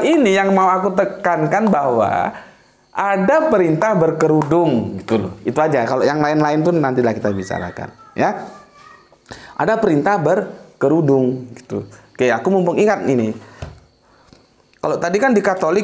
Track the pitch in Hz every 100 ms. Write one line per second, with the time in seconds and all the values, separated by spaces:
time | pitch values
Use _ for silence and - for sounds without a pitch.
0 | 285 320 220 190 196 190 185 185 196 185
1 | 190 - 180 165 156 190 214 147 139 117
2 | 104 - 87 - - - _ _ _ -
3 | 196 196 190 311 311 214 170 156 220 190
4 | 160 156 156 156 143 170 165 120 98 98
5 | - 113 95 90 - 147 156 135 117 127
6 | 131 151 147 151 151 156 175 170 139 123
7 | 120 110 104 98 92 90 87 - - -
8 | - - 165 - - - - - - -
9 | _ _ - - - - 147 220 214 147
10 | 165 202 160 202 190 - - - 139 165
11 | 147 135 127 127 113 117 - 104 101 -
12 | - - 123 113 185 190 175 - 208 202
13 | - 127 110 110 - - - - _ _
14 | _ _ _ - _ _ _ _ 151 143
15 | 170 196 269 214 208 185 160 190